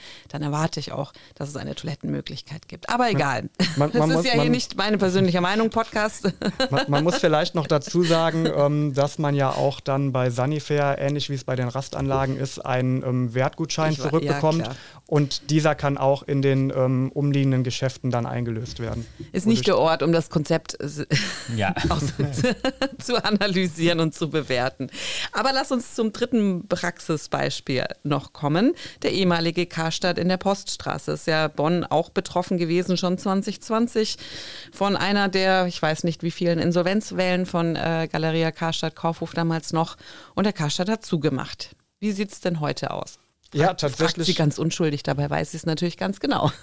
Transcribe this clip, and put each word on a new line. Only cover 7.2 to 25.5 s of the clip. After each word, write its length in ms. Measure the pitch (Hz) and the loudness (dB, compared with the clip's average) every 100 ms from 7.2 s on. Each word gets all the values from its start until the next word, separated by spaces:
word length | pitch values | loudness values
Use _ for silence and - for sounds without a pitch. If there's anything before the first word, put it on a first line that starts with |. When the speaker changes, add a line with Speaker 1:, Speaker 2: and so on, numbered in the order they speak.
| 175 151 - | 4 4 2
Speaker 2:
noch 120 | 170 143 | -2 2
dazu 360 | 151 - 170 | 0 2 2
sagen, 440 | 170 165 165 160 160 | 4 4 4 2 2
Speaker 1:
<laughs> 100 | 147 | 4
Speaker 2:
ähm, 380 | 143 147 147 | 4 4 2
dass 240 | 139 143 - | 2 0 2
man 160 | 147 | 0
ja 160 | 143 135 | 2 2
auch 300 | 135 135 - | 2 0 0
dann 320 | - 139 139 | -2 0 0
bei 180 | 131 127 | 2 0
Sanifair, 680 | 120 131 151 - 147 143 139 | 0 0 0 0 0 2 0
ähnlich 320 | 139 147 139 | 0 -2 -2
wie 40 | |
es 100 | 135 | -6
bei 120 | 131 127 | -2 -2
den 120 | 123 | -2
Rastanlagen 680 | 139 135 - 139 135 135 135 | -4 -6 -4 0 0 0 -2
ist, 220 | 135 - | -4 -6
einen, 440 | 139 127 127 131 | -2 0 2 0
ähm, 320 | 135 127 123 | 0 0 0
Wertgutschein 580 | 120 139 - 165 - 156 | 0 0 0 -4 0 0
Speaker 1:
Ich 60 | 156 | 0
wa-, 60 | |
ja, 60 | 156 | 0
Speaker 2:
zurückbekommt. 520 | 160 143 143 156 165 | 0 2 2 2 2
Speaker 1:
klar. 140 | 120 135 - - - | -2 -8 -16 -20 0
Speaker 2:
Und 440 | 151 143 - - | 2 2 -2 0
dieser 240 | 156 151 | 2 4
kann 240 | 147 143 139 | 2 0 0
auch 240 | 139 139 | 2 0
in 180 | - 139 | 0 2
den, 320 | 135 135 135 | 4 2 2
ähm, 380 | 139 127 127 131 | 2 2 2 0
umliegenden 500 | 151 143 139 135 131 | 0 0 2 4 2
Geschäften 480 | 127 - 135 - 127 | 0 -2 -4 -2 -2
dann 160 | 120 123 | 0 -2
eingelöst 540 | 120 117 110 120 - | -4 -4 -4 -6 -8
werden. 260 | 113 113 113 - - | -6 -6 -8 -14 -8
Speaker 1:
Ist 120 | 196 | -2
Speaker 2:
Wodurch 20 | 196 | 2
Speaker 1:
nicht 200 | 226 - | 2 4
der 120 | 156 | 4
Ort, 240 | 156 160 | 4 2
um 100 | 147 | 2
das 180 | 165 - | 2 2
Konzept, 500 | 165 147 165 - - | -2 0 -2 -2 -10
äh, 40 | |
s-, 220 | 147 147 - 143 190 - - 113 | -8 -6 -2 0 -2 -6 -6 0
Speaker 3:
Ja. 180 | 95 - | 0 0
Speaker 1:
<laughs> 60 | 165 | 0
aus-, 220 | 160 143 - 143 139 247 | 0 -2 -2 -4 0 0
<laughs> 460 | - 262 262 269 269 | 0 -4 -2 -6 -4
zu 240 | - 240 | -2 0
analysieren 760 | 208 208 208 185 185 160 165 165 | 0 0 2 2 0 2 2 2
und 140 | 160 | 0
zu 160 | - 170 | 0 -2
bewerten. 600 | 156 127 123 127 - 131 - - - - | -2 0 0 0 -2 -10 -8 -8 -6 -4
Aber 180 | - 247 | 0 0